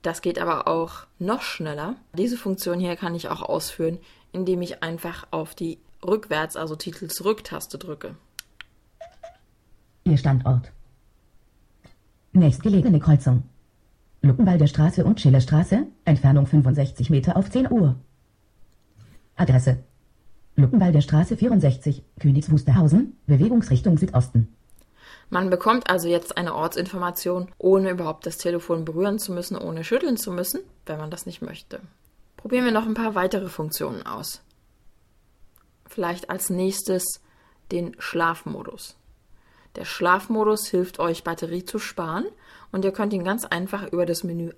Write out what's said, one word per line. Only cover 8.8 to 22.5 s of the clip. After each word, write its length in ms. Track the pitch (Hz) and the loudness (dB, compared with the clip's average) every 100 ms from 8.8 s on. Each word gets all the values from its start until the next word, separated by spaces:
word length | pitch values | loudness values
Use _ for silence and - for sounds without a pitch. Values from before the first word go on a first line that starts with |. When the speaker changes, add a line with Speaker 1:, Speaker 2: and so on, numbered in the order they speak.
| _ - 679 _ 659 _ _ _ _ _ _ _ | _ -20 -20 _ -20 _ _ _ _ _ _ _
Speaker 2:
Ihr 140 | 185 147 | 0 2
Standort. 540 | 143 135 123 127 - - - _ _ _ _ _ _ _ _ _ _ _ _ _ _ | 2 0 2 0 -2 -18 -20 _ _ _ _ _ _ _ _ _ _ _ _ _ _
Nächstgelegene 680 | 185 160 127 220 196 240 156 | 6 6 4 2 4 6 4
Kreuzung. 440 | 156 147 - 123 - _ _ _ _ _ _ - | 6 6 6 2 0 _ _ _ _ _ _ 2
Luckenwalder 420 | 143 131 190 180 147 | 4 6 6 6 4
Straße 400 | - 156 185 165 | 4 2 4 2
und 160 | 214 | 4
Schillerstraße, 640 | 143 131 127 151 180 214 302 _ - | 6 6 6 2 4 0 0 _ 0
Entfernung 420 | 147 135 135 139 | 4 6 4 6
fünfundsechzig 640 | 147 131 143 135 - 110 | 4 4 2 -2 -2 0
Meter 260 | 143 147 175 | 2 2 0
auf 140 | 190 | 0
zehn 200 | 254 262 | 0 2
Uhr. 260 | 240 151 127 - _ _ _ _ _ - _ _ _ - - _ - | 4 2 0 -8 _ _ _ _ _ -20 _ _ _ -20 -20 _ -2
Adresse. 480 | - 127 131 127 - _ _ _ - - - - | 4 4 4 0 -4 _ _ _ -20 -20 -4 4
Luckenwalder 440 | 131 226 180 151 | 4 6 4 4
Straße 380 | - 151 180 226 | 4 2 2 0
vierundsechzig, 680 | 240 214 143 127 151 139 - - | 2 4 2 0 -2 -6 -8 -2
Königs 320 | 147 139 151 | 2 2 4